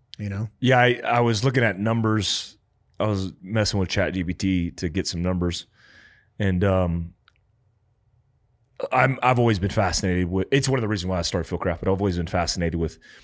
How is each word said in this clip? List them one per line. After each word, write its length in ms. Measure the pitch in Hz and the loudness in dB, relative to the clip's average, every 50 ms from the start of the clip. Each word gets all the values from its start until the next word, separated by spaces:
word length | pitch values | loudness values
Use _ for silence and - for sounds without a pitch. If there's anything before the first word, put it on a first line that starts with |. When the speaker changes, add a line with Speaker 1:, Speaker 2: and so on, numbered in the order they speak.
| _ _ - | _ _ -14
Speaker 1:
you 120 | - 107 101 | -10 -8 -6
know? 180 | 98 101 113 107 - _ | -6 -6 -6 -8 -6 _
Speaker 2:
Yeah, 180 | 123 123 127 123 | 2 4 6 6
I, 220 | 123 123 123 - - | 6 4 4 2 -2
I 160 | - 120 120 | 0 2 2
was 240 | 120 117 113 101 117 | 4 2 2 2 0
looking 220 | 135 120 131 117 | 0 2 2 2
at 120 | 107 92 | 2 0
numbers. 800 | 92 104 113 117 117 110 110 110 107 95 - - - - - - _ _ _ _ _ _ _ _ - | 0 0 0 0 2 2 2 2 2 0 -2 -4 -4 -6 -10 -16 _ _ _ _ _ _ _ _ -4
I 60 | 95 | -2
was 240 | 107 101 98 95 90 - - | 0 0 -2 -2 -4 -8 -12
messing 380 | 90 92 107 110 104 - - 98 | -10 -4 -2 0 0 0 0 -2
with 80 | 92 | -2
Chat 260 | - - 104 90 76 90 | 0 0 -2 -2 0 -2
G 120 | 92 87 | -2 -4
P 80 | 87 87 | -4 -4
T 380 | - - 95 95 90 87 85 | -2 0 0 0 0 0 -2
to 180 | - - 95 85 | -4 -6 -6 -4
get 180 | 78 95 85 | -4 -4 -4
some 140 | - - 85 | -4 -4 -2
numbers. 460 | 87 92 92 87 87 87 85 - - _ _ _ _ - - - - - _ _ _ _ _ | -2 -2 0 0 -2 -2 -4 -6 -10 _ _ _ _ -20 -20 -20 -20 -20 _ _ _ _ _
And, 280 | - 104 98 92 90 101 | -2 0 0 2 2 2
um, 480 | 98 92 92 92 87 85 85 85 85 - _ _ _ _ _ _ _ _ _ _ _ _ _ _ _ _ _ _ _ _ _ _ _ _ _ _ _ _ _ _ _ _ - - - | 2 4 2 2 0 0 -2 -4 -8 -12 _ _ _ _ _ _ _ _ _ _ _ _ _ _ _ _ _ _ _ _ _ _ _ _ _ _ _ _ _ _ _ _ -12 -6 -2
I'm, 280 | - 131 131 131 131 - | 2 2 2 2 2 2
I've 180 | 120 127 127 123 | 2 2 4 4
always 200 | 120 117 107 87 | 4 2 2 2
been 100 | 98 95 | 0 -2
fascinated 600 | - 110 98 90 - - - 92 90 90 90 85 | 0 0 0 0 0 0 0 0 0 0 0 0
with, 180 | 92 95 92 - | 0 -2 0 2
it's 180 | 135 143 135 135 | 0 0 2 0
one 100 | 135 127 | 0 0
of 20 | |
the 60 | 110 | 0
reasons 220 | 104 107 92 87 92 | -2 -2 -2 -2 -2
why 100 | 92 87 | -2 -2
I 20 | 85 | -2
started 260 | - - 90 82 - | -2 -2 -4 -4 -4
Fieldcraft, 300 | 90 85 - 90 85 - | -4 -4 -2 -4 -4 -2
but 80 | 90 95 | -2 -2
I've 100 | 95 92 | 0 0
always 160 | 101 98 87 | 0 0 0
been 100 | 87 82 | -2 -2
fascinated 520 | 80 - 92 85 - - 92 85 82 80 82 | -2 -2 -2 -2 -2 -2 -2 -2 -2 -2 -2
with 180 | 82 80 - - - - - - | -2 -4 -6 -10 -20 -20 -20 -20